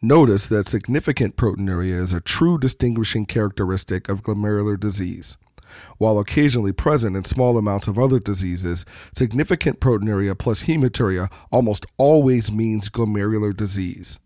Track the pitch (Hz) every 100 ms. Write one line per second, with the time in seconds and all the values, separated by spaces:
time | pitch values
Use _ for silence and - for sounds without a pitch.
0 | 113 151 139 101 - 107 101 113 98 135
1 | - 139 107 - 120 82 98 90 92 90
2 | 90 90 - - 165 170 131 - 123 113
3 | 110 110 104 117 104 98 95 95 - 95
4 | - 98 107 104 104 104 104 101 104 98
5 | 90 87 - - _ - - - - -
6 | 110 107 104 - 147 123 101 98 - 147
7 | 113 95 92 123 127 117 104 101 - 101
8 | 131 131 104 98 90 90 90 87 - -
9 | - - 123 117 160 180 160 - 131 113
10 | 104 101 98 95 - 110 - 160 127 -
11 | 110 92 95 - - 117 120 104 - _
12 | 139 156 135 127 110 107 113 107 104 -
13 | 113 104 101 107 104 101 104 98 92 90
14 | 92 -